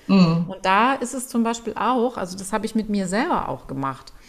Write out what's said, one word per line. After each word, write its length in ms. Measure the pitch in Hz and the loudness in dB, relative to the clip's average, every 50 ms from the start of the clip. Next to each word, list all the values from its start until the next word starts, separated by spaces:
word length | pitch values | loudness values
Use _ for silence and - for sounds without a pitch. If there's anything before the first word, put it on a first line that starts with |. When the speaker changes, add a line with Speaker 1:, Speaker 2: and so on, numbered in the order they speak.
| - | 0
Speaker 1:
Mhm. 380 | - 190 196 175 165 165 170 170 | 4 6 6 6 6 4 2 0
Speaker 2:
Und 100 | 190 190 196 - | -4 -6 -2 0
da 300 | 190 190 208 226 262 277 | 2 4 4 4 4 2
ist 200 | - 254 - 269 | 0 -4 -6 -6
es 140 | 254 - | -8 -6
zum 160 | - - 233 226 | -2 0 0 0
Beispiel 320 | 240 233 233 - 214 - | 0 -2 -4 -6 -8 -4
auch, 400 | - 196 233 262 240 226 254 - | -2 0 0 2 2 0 0 -2
also 200 | - 190 175 185 | -4 -6 -6 -8
das 140 | 190 190 - | -10 -6 -4
habe 140 | 214 220 208 | -4 -4 -2
ich 100 | 220 - | -2 -2
mit 140 | 220 208 208 | -2 -2 0
mir 180 | 208 196 190 | 0 -2 0
selber 420 | 175 190 220 294 359 247 - - - | 0 0 0 0 0 0 -2 -2 -4
auch 180 | 135 - - | -6 -8 -10
gemacht, 460 | - 139 135 139 135 135 - - - - - - | -8 -6 -4 -4 -4 -6 -8 -14 -20 -20 -20 -20